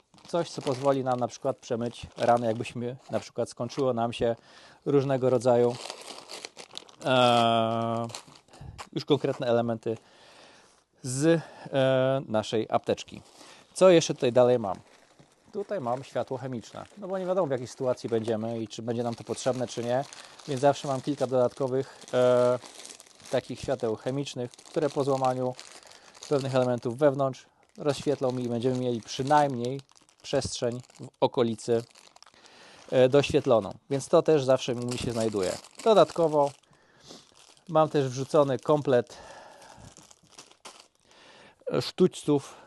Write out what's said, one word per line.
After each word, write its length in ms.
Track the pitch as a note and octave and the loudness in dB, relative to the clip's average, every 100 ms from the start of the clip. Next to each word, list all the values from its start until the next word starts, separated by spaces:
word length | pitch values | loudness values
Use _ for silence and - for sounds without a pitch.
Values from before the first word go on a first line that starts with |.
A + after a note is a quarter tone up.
| _ _ - | _ _ -6
coś, 220 | E3+ D#3+ | -4 -4
co 120 | - | -6
pozwoli 420 | D3 B2+ C#3 C#3 | -4 0 0 0
nam 160 | B2+ B2 | 0 -2
na 80 | A#2+ | -4
przykład 300 | - C3+ - | -4 -6 -6
przemyć 500 | - A#2 A#2 - - - | -6 -6 -6 -8 -16 -2
rany, 300 | A#2+ A#2+ A#2+ | 2 2 2
jakbyśmy 480 | A2+ A#2+ A#2+ A#2+ C3+ - | -4 -6 -8 -10 -10 -8
na 80 | A2 | -8
przykład 300 | - - A#2 | -6 -6 -8
skończyło 440 | - A#2+ - C3 | -6 -8 -2 -2
nam 200 | A2+ A#2+ | 0 -2
się 220 | A2+ A#2+ A#2 - - - - - | 0 -2 -2 -8 -20 -20 -12 0
różnego 440 | C#3 C3+ C3+ B2+ | 0 2 0 2
rodzaju, 460 | B2 B2 A#2+ A#2+ A#2+ - - - - - - - - - - - - D#3 | 2 4 4 4 0 -10 -16 -16 -18 -16 -16 -18 -18 -20 -20 -20 -8 0
e, 1040 | B2+ B2 A#2+ A#2 A2+ A2+ A2+ A#2 A#2 A#2 - - - _ - - - - | 4 6 6 4 2 0 -2 -4 -4 -6 -10 -18 -20 _ -20 -18 -18 -10
już 120 | D#3 - | -10 0
konkretne 420 | C#3+ C#3+ C3 B2+ | 0 0 -4 0
elementy 500 | A#2 A#2 A2+ A#2+ A2 - _ - - - - _ _ _ _ | 2 2 -2 -6 -8 -10 _ -20 -20 -20 -20 _ _ _ _
z, 400 | C3+ C3 D#3 E3 - - - | -8 -2 2 2 0 -14 -4
e, 480 | C#3 C3 C3 C3 C3+ - | 0 2 2 2 0 -2
naszej 400 | G#2+ G#2 A2+ - | -2 -2 -4 0
apteczki. 520 | A#2 - G2+ - - - - - - - | -2 0 -4 -4 -18 -20 -20 -20 -20 -18
Co 160 | - F#3 | 4 8
jeszcze 240 | E3+ - | 8 6
tutaj 200 | C#3+ B2+ | 0 2
dalej 260 | A#2 B2 B2 | 6 6 4
mam? 180 | G2+ F2 - _ _ _ _ _ _ | 0 -6 -10 _ _ _ _ _ _
Tutaj 300 | G#3 G3+ G3+ | -10 -8 -6
mam 220 | A#2+ B2+ | -4 -6
światło 340 | C3 C3 A2+ C3 | -4 -6 -6 -6
chemiczne, 480 | C3 B2 - G#2 - - | -8 -10 -10 -16 -16 -16
no 100 | G3 | -10
bo 100 | F#3+ | -6
nie 80 | F3+ | -2
wiadomo, 220 | F#3 D#3+ | 0 0
w 40 | |
jakiej 160 | B2+ B2 | -2 -6
sytuacji 420 | - C3 B2 A#2+ | -4 -2 -2 -2
będziemy 500 | A2+ A2 A2 A2+ A#2 | -2 0 -2 -4 -6
i 80 | A2 | -8
czy 140 | - | -8
będzie 220 | A2+ A#2+ | -6 -4
nam 120 | A#2+ A2+ | -4 -6
to 80 | |
potrzebne, 440 | A2+ A2+ C3+ B2 A#2+ | -8 -4 -2 -2 -4
czy 160 | - | -6
nie, 220 | A#2 B2 C#3 - - - - | -2 -2 -4 -10 -20 -18 -8
więc 140 | C3 | 0
zawsze 260 | C#3+ C3+ D3 | 2 2 -2
mam 140 | C3 | -6
kilka 260 | D3+ C#3 B2+ | -4 -4 -2
dodatkowych, 800 | C3 B2 - C3 C3 C3 - - | 0 0 0 -4 -4 -6 -12 -4
e, 460 | B2+ B2 B2 B2 B2 - - - - - _ - | 2 4 4 4 0 -4 -20 -20 -20 -20 _ -6
takich 280 | C3 - B2 | -6 -4 -10
świateł 360 | - B2+ A#2 G#2+ | -6 -4 -2 -4
chemicznych, 560 | B2+ C#3 C#3 C3 B2 | -4 -6 -6 -8 -10
które 380 | - - E3+ D3 | -12 -8 -4 -2
po 140 | D3+ | -2
złamaniu 500 | C#3 C3+ C3 B2+ B2+ B2 - - - - - - - | -2 0 0 -2 -4 -6 -14 -20 -20 -20 -20 -20 -4
pewnych 260 | C#3+ C3+ C3 | -2 0 0
elementów 420 | B2 A#2+ B2+ A#2+ | 2 0 -4 0
wewnątrz 480 | D3 C3+ C3+ B2+ - _ _ - | 2 2 -2 -4 -16 _ _ -6
rozświetlą 540 | D3+ C3+ D3 C3+ B2+ | -4 -2 -2 -2 -2
mi 120 | B2+ | -2
i 60 | A#2+ | -4
będziemy 280 | A#2 B2+ B2+ | -2 -2 -2
mieli 240 | B2+ A#2 | -2 -4
przynajmniej 800 | - - C3+ D3+ C#3+ B2 A#2+ C#3 - _ _ _ | -8 -8 2 4 4 0 -6 -8 -14 _ _ _
przestrzeń 600 | - C#3 - - B2 B2 | -4 -4 -2 -4 -4 -4
w 260 | - - C3 _ | -12 -20 -20 _
okolicy, 640 | B2+ - A#2 A2 - A#2 A#2 - - _ - _ - - - - - | -2 2 0 -2 0 -2 -2 -14 -20 _ -20 _ -20 -20 -20 -20 -2
e, 180 | C3 B2+ | 4 6
doświetloną, 640 | C#3 C#3 D3+ C3+ A2+ G2 - _ | 6 4 0 4 2 2 -8 _
więc 180 | C#3 - | -6 2
to 140 | E3+ | 2
też 220 | D#3+ D#3 | 4 2
zawsze 320 | C3 C3 - A#2+ | 4 0 0 -6
mi 220 | B2 B2 | -6 -6
się 140 | C3 | -4
znajduje. 400 | A2+ A2+ G#2 F2+ D2+ - - | -2 -2 0 -2 -4 -10 -4
Dodatkowo 680 | A3+ G3+ D3+ - D#3+ D3+ C#3+ - _ _ _ _ - - - _ - _ - | 4 6 6 4 0 2 0 -2 _ _ _ _ -20 -20 -20 _ -20 _ -2
mam 200 | D#3 D#3 | 2 2
też 180 | D3+ C3+ | 2 -2
wrzucony 520 | B2+ C3 D#3+ C#3 B2 | -4 0 2 2 0
komplet 580 | - D3+ C#3+ B2 A2+ - - - - - - - - - - _ _ - - _ - - - _ _ - - - - _ - C#3+ | 0 0 4 2 2 -8 -20 -20 -20 -20 -20 -20 -20 -20 -20 _ _ -20 -20 _ -20 -20 -20 _ _ -20 -20 -20 -20 _ -4 -4
sztućców 760 | - - F#3 - - D3 - - | -4 2 2 2 0 0 -2 -14